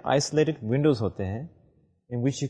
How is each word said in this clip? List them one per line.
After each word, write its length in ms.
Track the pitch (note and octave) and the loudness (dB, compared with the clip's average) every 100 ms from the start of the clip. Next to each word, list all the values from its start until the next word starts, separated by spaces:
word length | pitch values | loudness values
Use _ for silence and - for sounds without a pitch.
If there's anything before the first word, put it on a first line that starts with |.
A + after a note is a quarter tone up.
آئسولیٹڈ 520 | A2+ C#3 - D3 D#3 D3 | 0 0 2 2 2 0
ونڈوز 380 | G#2+ C3 D3+ A#2 | -2 2 2 2
ہوتے 240 | G2+ - F#2+ | -2 -4 -4
ہیں 220 | A2 E3 - _ _ _ _ - A#2+ | -6 -10 -16 _ _ _ _ -8 -2
in 40 | |
which 180 | C3 | -2
you 60 | C3 | -2